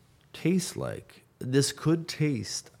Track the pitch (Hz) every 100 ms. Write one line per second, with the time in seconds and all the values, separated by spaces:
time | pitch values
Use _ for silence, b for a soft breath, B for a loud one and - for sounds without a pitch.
0 | _ _ _ - 160 185 175 - - -
1 | - - _ - 127 135 131 - 151 165
2 | 160 - 151 123 101 - - -